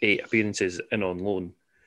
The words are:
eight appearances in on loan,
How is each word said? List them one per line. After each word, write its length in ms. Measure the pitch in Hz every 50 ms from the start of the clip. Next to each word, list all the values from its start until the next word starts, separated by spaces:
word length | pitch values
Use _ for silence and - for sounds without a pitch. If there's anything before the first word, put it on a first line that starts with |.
eight 240 | - 107 101 - -
appearances 560 | - - 113 107 104 98 - 101 92 87 87 - -
in 120 | - 107 101
on 160 | 92 90 87
loan, 340 | 92 104 101 92 90 90 - _ _ _ _ _ _